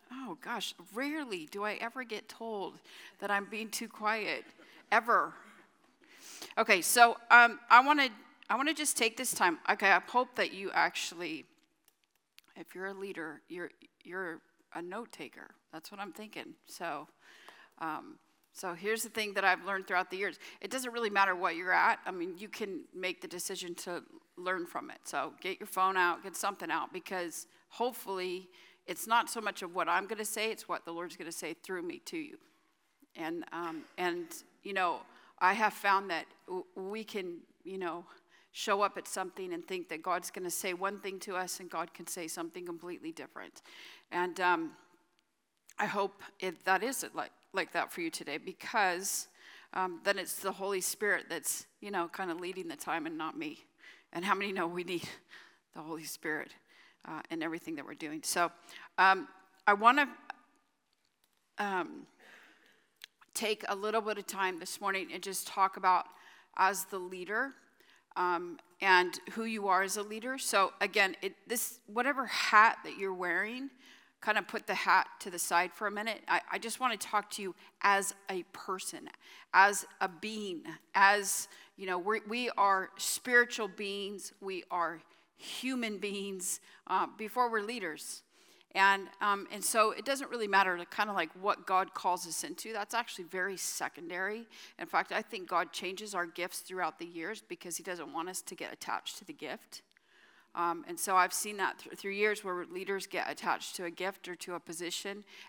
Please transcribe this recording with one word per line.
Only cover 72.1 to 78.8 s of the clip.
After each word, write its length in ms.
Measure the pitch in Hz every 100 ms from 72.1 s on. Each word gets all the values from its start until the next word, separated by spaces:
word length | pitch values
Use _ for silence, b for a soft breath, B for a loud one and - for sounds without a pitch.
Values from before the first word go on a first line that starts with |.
| 269
hat 540 | 240 - - 214 220 -
that 120 | 156 190
you're 160 | 196
wearing, 560 | 185 180 175 214 254 277 - B B B _
kinda 160 | 220 214
put 260 | 175 226 -
the 80 |
hat 320 | 185 190 180 - -
to 100 | 196
the 80 | 175
side 320 | - 175 180
for 120 | - 208
a 40 |
minute. 340 | 208 220 - -
I, 140 | 170 -
I 60 | 196
just 220 | 220 -
wanna 160 | 254 208
talk 340 | - 208 -
to 100 | -
you 120 | 190 - B _
as 320 | 202 196 196 - -
a 120 | 190 -
person, 560 | - - 190